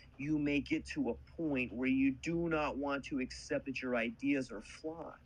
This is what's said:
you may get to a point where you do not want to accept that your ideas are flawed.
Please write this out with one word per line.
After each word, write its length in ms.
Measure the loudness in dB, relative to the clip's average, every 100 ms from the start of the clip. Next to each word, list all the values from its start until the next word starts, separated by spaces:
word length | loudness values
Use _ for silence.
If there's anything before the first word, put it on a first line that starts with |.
| -20 -8
you 220 | 0 2
may 220 | 4 2
get 240 | 2 -2 -2
to 240 | -2 -2
a 40 | -2 -8 -4
point 360 | 0 0 0
where 160 | 0 4
you 240 | 6 4
do 360 | 4 0 0 2
not 280 | 2 2 0
want 280 | 0 -2 -2
to 140 | -4
accept 460 | -4 -8 -4 -2 -2
that 140 | -4
your 140 | 0 0
ideas 540 | 0 0 2 2 0
are 120 | -6
flawed. 560 | -12 -8 -8 -6 -10 -12